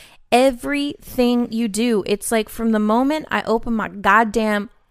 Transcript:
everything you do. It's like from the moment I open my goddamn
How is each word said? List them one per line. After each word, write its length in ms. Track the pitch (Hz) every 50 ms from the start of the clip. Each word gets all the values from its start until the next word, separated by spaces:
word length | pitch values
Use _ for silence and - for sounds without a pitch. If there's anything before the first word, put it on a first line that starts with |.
| - - _ _ _ -
everything 1200 | 240 240 262 269 247 240 - 269 285 285 285 285 - - - - - 254 247 240 247 240 240 233
you 160 | 226 226 240 214
do. 340 | 190 214 240 247 226 196 -
It's 240 | - 208 202 - -
like 160 | 233 220 214 -
from 240 | - - 226 226
the 60 | 220 214
moment 460 | 214 214 220 240 269 277 311 311 - -
I 120 | - 208
open 300 | - - 220 233 - 240 226
my 140 | 214 190 -
goddamn 840 | 180 202 190 202 196 220 233 214 202 226 220 214 208 202 202 - _ _ _ _